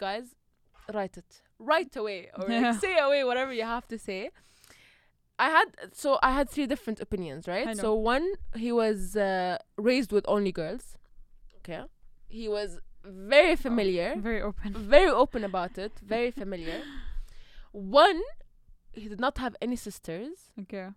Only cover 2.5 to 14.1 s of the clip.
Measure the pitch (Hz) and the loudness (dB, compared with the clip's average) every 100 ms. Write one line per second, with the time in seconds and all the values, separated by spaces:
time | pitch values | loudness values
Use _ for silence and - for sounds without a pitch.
2.5 | 233 240 226 392 349 277 285 262 247 269 | 2 2 2 2 4 4 4 2 0 -2
3.5 | 247 220 233 - 226 - 190 247 - _ | -4 -4 -4 -6 -12 -8 -8 -8 -12 _
4.5 | _ _ - - _ _ _ _ _ 262 | _ _ -20 -20 _ _ _ _ _ 4
5.5 | 320 381 - 185 - 294 269 262 262 277 | 6 4 0 -18 -6 0 4 4 4 0
6.5 | - 277 277 - 220 - 202 170 139 180 | 0 -2 -2 -4 -6 -4 -6 -6 -8 -4
7.5 | 180 220 214 220 214 220 254 349 392 - | -2 -2 -2 0 2 2 2 0 -4 -6
8.5 | 226 233 233 220 214 196 208 196 190 180 | -4 0 2 2 0 -2 0 0 0 0
9.5 | 180 - - 214 254 233 208 - 208 196 | -4 -8 -2 2 2 2 0 2 2 2
10.5 | - 160 233 - - - - - - - | -2 -6 -8 -12 -20 -20 -20 -20 -20 -20
11.5 | - - 170 269 - - - - 220 220 | -20 -14 -12 -12 -18 -20 -20 -14 -8 -4
12.5 | 208 208 175 - - 196 190 196 277 339 | -4 -4 -8 -12 -16 -18 -14 6 8 8
13.5 | 339 262 233 196 180 180 | 6 2 2 2 0 -2